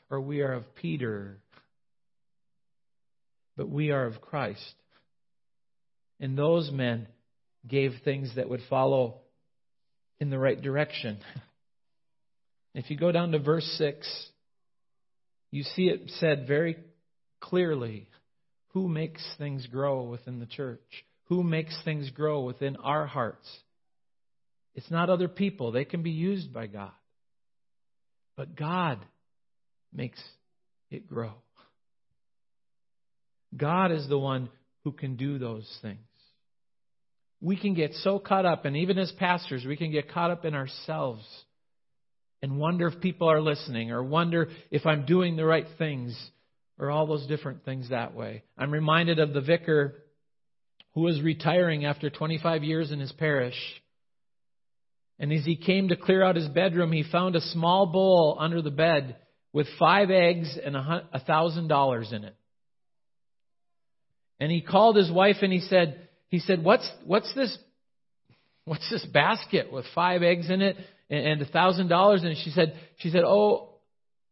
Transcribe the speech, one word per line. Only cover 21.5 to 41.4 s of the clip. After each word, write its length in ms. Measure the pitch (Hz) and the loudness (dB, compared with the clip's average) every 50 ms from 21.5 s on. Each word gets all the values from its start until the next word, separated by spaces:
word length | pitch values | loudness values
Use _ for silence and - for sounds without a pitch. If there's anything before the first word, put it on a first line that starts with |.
| 160 160 160 160 - - - | 0 -2 -4 -6 -10 -10 -6
things 260 | 170 156 151 143 131 | -6 -6 -6 -6 -10
grow 300 | 123 139 151 151 151 143 | -6 -4 -2 -2 0 -2
within 340 | 127 127 120 - 139 135 135 | -4 -6 -6 -6 -6 -6 -6
our 320 | - - 135 147 151 151 | -6 -4 -2 -2 -2 -2
hearts. 420 | 135 131 139 117 104 - - _ - - - _ _ _ _ _ _ _ _ _ _ _ _ _ _ _ _ _ _ _ _ _ _ - | -4 -4 -4 -4 -4 -6 -12 _ -20 -20 -20 _ _ _ _ _ _ _ _ _ _ _ _ _ _ _ _ _ _ _ _ _ _ -20
It's 160 | 135 - - | -18 -10 -4
not 180 | 165 165 175 180 | -2 -2 2 2
other 200 | 185 175 185 170 | 2 2 0 -2
people. 420 | - - 202 196 196 - 127 117 | -2 -2 -2 -2 -2 -4 -6 -2
They 140 | 110 127 143 | -2 -2 -4
can 180 | - - 170 | -2 -6 -6
be 80 | 165 170 | -4 -4
used 420 | 160 156 170 190 202 190 160 135 | -4 -2 -2 -2 -2 -4 -6 -10
by 140 | 120 117 113 | -12 -12 -12
God. 240 | 104 101 101 101 98 - _ _ _ _ _ _ _ _ _ _ _ _ _ _ _ _ _ _ _ _ _ _ _ _ _ _ _ _ | -12 -12 -14 -14 -14 -16 _ _ _ _ _ _ _ _ _ _ _ _ _ _ _ _ _ _ _ _ _ _ _ _ _ _ _ _
But 200 | - 135 156 165 | -14 -14 -14 -10
God 420 | 143 151 156 175 185 175 156 127 98 92 - _ _ _ _ _ _ _ _ _ _ _ _ _ _ _ _ | -10 -6 -4 -4 -2 -2 -2 -4 -6 -10 -20 _ _ _ _ _ _ _ _ _ _ _ _ _ _ _ _
makes 280 | - - 127 120 - - - - _ _ _ _ _ _ _ _ _ _ _ - | -12 -10 -10 -10 -10 -14 -20 -20 _ _ _ _ _ _ _ _ _ _ _ -18
it 160 | - - - | -18 -18 -16
grow. 280 | - 139 117 117 110 104 - _ _ _ _ _ _ _ _ _ _ _ _ _ _ _ _ _ _ _ _ _ _ _ _ _ _ _ _ _ _ _ _ _ _ _ _ _ _ _ _ _ _ - | -12 -10 -10 -10 -10 -12 -18 _ _ _ _ _ _ _ _ _ _ _ _ _ _ _ _ _ _ _ _ _ _ _ _ _ _ _ _ _ _ _ _ _ _ _ _ _ _ _ _ _ _ -8
God 360 | 127 143 147 170 185 190 180 | -4 -2 0 2 2 2 2
is 160 | 165 151 139 135 | 0 -2 -2 -2
the 100 | 143 139 | -2 0
one 300 | 135 139 131 127 127 117 - _ _ _ _ _ | 0 -2 -2 -4 -6 -8 -12 _ _ _ _ _
who 80 | - 151 | -10 -10
can 240 | - - 143 131 131 | -8 -6 -8 -8 -6
do 240 | 117 135 143 143 135 | -6 -6 -6 -4 -6
those 400 | 127 117 113 110 107 - - - | -6 -8 -8 -10 -12 -16 -18 -14
things. 200 | - 107 98 107 - _ _ _ _ _ _ _ _ _ _ _ _ _ _ _ _ _ _ _ _ _ _ _ _ _ _ - | -14 -14 -14 -14 -18 _ _ _ _ _ _ _ _ _ _ _ _ _ _ _ _ _ _ _ _ _ _ _ _ _ _ -8
We 160 | 151 170 202 | -4 -4 -2
can 180 | 185 - 202 190 | -2 0 -2 0
get 200 | 165 151 143 - | 0 0 -2 -2
so 240 | - - 190 196 196 | -2 -2 0 0 0
caught 280 | 196 - 202 190 185 | 0 0 2 2 4
up, 180 | 175 160 - - | 2 2 0 -2
and 120 | 143 139 | -4 -2
even 220 | 151 175 185 196 190 | -2 0 0 0 -2
as 140 | 185 160 | -2 -4
pastors, 520 | - - 180 180 180 175 - - 139 123 120 | -4 -2 0 0 0 0 -2 -8 -8 -8 -6
we 120 | 131 147 | -8 -6
can 160 | 147 170 156 | -6 -4 -2
get 180 | 151 151 143 - | -2 -4 -4 -4
caught 220 | - 175 170 170 | -4 -2 -2 -2
up 120 | 175 170 170 | -2 -2 -4
in 100 | 160 151 | -6 -4
ourselves 680 | 139 135 131 - - - - 156 156 143 131 113 107 104 - - - | -4 -6 -8 -10 -14 -10 -8 -6 -4 -4 -6 -6 -10 -16 -20 -20 -20